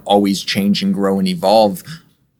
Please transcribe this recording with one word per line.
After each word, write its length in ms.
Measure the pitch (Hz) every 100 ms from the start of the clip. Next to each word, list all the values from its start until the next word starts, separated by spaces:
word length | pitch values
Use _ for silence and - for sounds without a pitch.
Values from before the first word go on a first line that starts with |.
| -
always 360 | 101 101 95
change 400 | - 101 98 92
and 100 | 98
grow 240 | 95 98 98
and 80 | 95
evolve. 560 | 90 95 110 107 92 - 165 _ _ _ _